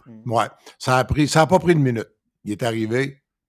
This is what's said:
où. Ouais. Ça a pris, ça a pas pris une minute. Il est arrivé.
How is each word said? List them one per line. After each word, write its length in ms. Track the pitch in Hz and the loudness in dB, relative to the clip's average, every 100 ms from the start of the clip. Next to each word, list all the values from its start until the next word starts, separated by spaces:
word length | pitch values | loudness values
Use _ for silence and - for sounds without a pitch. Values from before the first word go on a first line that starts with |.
| - 110 | -20 -16
où. 120 | 120 113 | -4 -2
Ouais. 80 | 104 - - - | -2 -6 -20 -10
Ça 200 | - 131 | 0 0
a 60 | |
pris, 220 | 127 - 147 | 0 -2 2
ça 160 | 160 | 2
a 40 | 156 | 4
pas 120 | 180 | 2
pris 140 | 170 | 2
une 100 | 165 | 2
minute. 260 | 135 113 - _ _ _ | 2 -2 -8 _ _ _
Il 80 | 104 | -10
est 100 | 104 | -6
arrivé. 600 | 120 113 107 120 139 139 _ _ | -4 -4 -4 -2 -4 -8 _ _